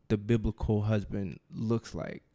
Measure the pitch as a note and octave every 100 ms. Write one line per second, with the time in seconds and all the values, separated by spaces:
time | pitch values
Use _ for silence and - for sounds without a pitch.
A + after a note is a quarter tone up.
0 | - G#2+ G#2 A#2 A2 - - G#2+ G#2 A2
1 | F#2 G#2 F#2+ - - - A2 A#2 - F2
2 | - - -